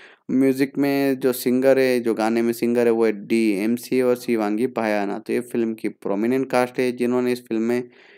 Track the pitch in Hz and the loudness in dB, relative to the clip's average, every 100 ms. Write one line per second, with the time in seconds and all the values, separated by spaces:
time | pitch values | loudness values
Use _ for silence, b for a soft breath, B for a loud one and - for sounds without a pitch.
0 | B B B 131 135 131 135 139 143 139 | B B B 2 2 2 -2 0 0 0
1 | 139 131 131 123 127 127 135 135 131 123 | 0 0 0 0 0 2 4 4 4 2
2 | 117 107 110 117 117 117 120 120 120 113 | 0 0 0 2 0 0 0 2 2 4
3 | 113 101 107 113 110 98 110 117 - 127 | 2 0 -2 0 2 0 0 -4 -2 0
4 | 127 123 123 113 104 107 123 117 110 104 | 2 0 0 -2 0 -2 -2 -2 -2 0
5 | 101 107 113 120 120 120 113 110 104 - | -2 -6 -4 -6 -4 -4 -4 -4 -8 -8
6 | 98 101 117 131 131 127 123 131 127 120 | -6 -2 0 0 0 0 0 -2 -4 -2
7 | 120 127 123 123 123 113 113 120 123 B | -2 0 0 -2 -4 -4 0 -2 -4 B
8 | B | B